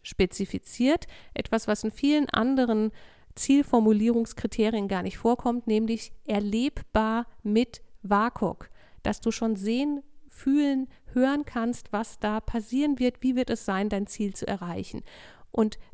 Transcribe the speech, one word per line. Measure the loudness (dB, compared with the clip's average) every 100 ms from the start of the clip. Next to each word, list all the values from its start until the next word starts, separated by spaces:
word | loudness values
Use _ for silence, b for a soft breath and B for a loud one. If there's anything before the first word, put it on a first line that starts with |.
spezifiziert, | -6 0 0 0 -6 -6 -6 0 2 2 -2 B B
etwas, | -8 -2 -2 0
was | -2
in | -2
vielen | 0 2 2 2
anderen | 0 2 2 2 2 0 b b b b
Zielformulierungskriterien | -2 4 4 6 6 6 6 4 2 0 -4 -4 0 0 0 -2
gar | -2
nicht | -4 0
vorkommt, | 0 2 0 -2 0
nämlich | 0 0 -4 -6 -12 -4
erlebbar | -2 0 0 0 -4 -2 2 2 0 -4 -6
mit | 0 2 2 -4 -20 -8
wakok, | 0 2 2 0 -2 -4 -12 b b b
dass | -4 -2
du | -2
schon | 0 -2 -2
sehen, | -2 0 0 -4 -8 -20 -20
fühlen, | -6 0 2 2 0 -4 b b
hören | 2 2 2 -4
kannst, | -4 -4 -4 -4
was | -6 -6 -4
da | -4 -2
passieren | -2 -4 -2 0 0 2
wird, | 0 0
wie | 0
wird | 0 0
es | -2
sein, | -2 -2 0
dein | -2 -4
Ziel | -4 -4
zu | -4 -6
erreichen. | -6 -6 -8 -8 -10 -14 B B B B
Und | 0 0 -2 b